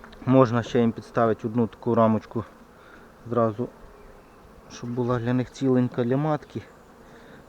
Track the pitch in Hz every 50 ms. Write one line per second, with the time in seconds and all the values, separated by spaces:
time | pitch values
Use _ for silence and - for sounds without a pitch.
0 | - - - - - 123 127 131 127 110 117 120 107 - - 123 117 117 107 -
1 | 104 - - 127 117 113 107 - - 117 107 120 117 104 - - - 120 113 113
2 | 113 110 110 104 - - - 113 104 - - - - - - - - - - -
3 | - - - - - 113 117 117 117 113 107 113 123 - - - - - - -
4 | - - - - - - - - - - - - - - - - - 120 120 131
5 | 123 117 127 120 113 120 127 127 123 - - - 139 131 127 127 123 117 - -
6 | 120 117 131 139 151 156 151 147 - - - 113 - - - - - - - -
7 | - - - - - - - - -